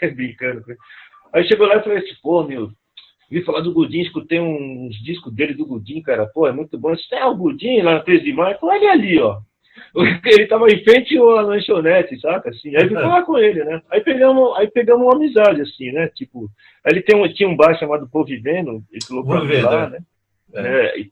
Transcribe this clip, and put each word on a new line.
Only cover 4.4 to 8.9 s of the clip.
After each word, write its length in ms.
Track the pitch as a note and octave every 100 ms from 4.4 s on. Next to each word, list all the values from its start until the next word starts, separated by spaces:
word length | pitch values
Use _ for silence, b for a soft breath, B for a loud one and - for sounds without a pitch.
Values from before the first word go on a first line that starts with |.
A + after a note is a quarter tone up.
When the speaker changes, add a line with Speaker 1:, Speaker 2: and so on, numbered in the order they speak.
| E3+ D3+ C3+ B2+ B2+ G#2+
Speaker 1:
discos 300 | B2 F3 -
dele, 200 | G#2+ D3+
do 120 | C#3+ D3
Godinho, 360 | A#2+ G2+ D#3
cara, 220 | D3+ A2+ G#2+
pô, 220 | D#3+ D3
é 40 |
muito 260 | B2+ D#3+ C3+
bom." 120 | D3+
Eu 60 | E3
disse, 180 | - B3+
"É, 100 | C4
o 100 | A3
Godinho, 500 | F3+ - A3+ B3 E3+
lá 80 |
na 60 | D#3+
treze 220 | E3 E3+
de 100 | D3
maio?" 240 | C#3 F#3 G3
Falei, 180 | E4 G4+
"Ele 100 |
ali, 320 | G#4